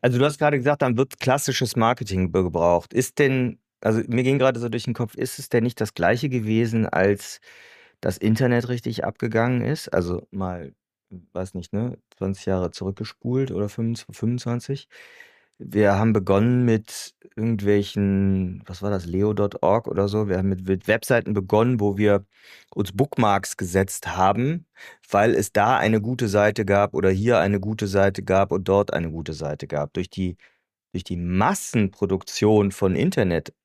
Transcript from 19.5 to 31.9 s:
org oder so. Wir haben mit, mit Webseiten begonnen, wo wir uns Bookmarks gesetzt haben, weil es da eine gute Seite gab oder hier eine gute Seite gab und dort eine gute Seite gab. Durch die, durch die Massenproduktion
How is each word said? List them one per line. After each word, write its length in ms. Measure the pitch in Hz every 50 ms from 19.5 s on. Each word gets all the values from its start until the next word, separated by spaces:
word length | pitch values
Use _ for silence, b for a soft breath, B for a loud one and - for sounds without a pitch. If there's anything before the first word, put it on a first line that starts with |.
| - - -
org 240 | 80 98 117 - -
oder 200 | - 90 98 101
so. 220 | 101 107 107 98
Wir 80 | 92 92
haben 120 | 95 98
mit, 180 | 98 90 92 92
mit 200 | 95 90 - -
Webseiten 460 | 107 113 - - 135 117 107 - 107
begonnen, 460 | 101 95 92 - 107 113 123 127 113
wo 180 | 104 104 98 98
wir 280 | 107 104 101 98 98 _ B B B B B B B B -
uns 180 | - 107 92
Bookmarks 680 | 92 98 135 - - - 120 107 101 98 95 - - -
gesetzt 580 | 98 90 87 95 98 95 - - - - 92
haben, 500 | 92 92 95 101 110 123 139 165 170 - _ B B B B B B B _
weil 240 | - 101 104 113 95
es 180 | 82 101 -
da 260 | _ 104 101 113 131 101
eine 220 | 73 110 110 110
gute 280 | 101 113 127 123 123 107
Seite 380 | 95 104 104 107 104 - 107
gab 280 | 95 101 98 101 101 -
oder 160 | - 95 95
hier 300 | 95 95 104 117 120 107
eine 200 | 80 98 101 101
gute 280 | 95 104 110 104 107 101
Seite 360 | 95 98 98 98 95 - 95
gab 280 | 95 95 95 98 95
und 160 | 101 95 92 -
dort 260 | 95 101 104 - -
eine 160 | - 85 82
gute 240 | 78 82 78 76 78
Seite 340 | 76 78 73 73 73 - 71
gab. 260 | 73 73 73 73 _
Durch 160 | 90 90 82
die, 280 | - - 95 90 87 b b b b b b b _ _ _ _
durch 120 | _ 92 -
die 140 | - 92 87
Massenproduktion 1500 | 87 87 90 95 104 143 196 - - - - 120 104 95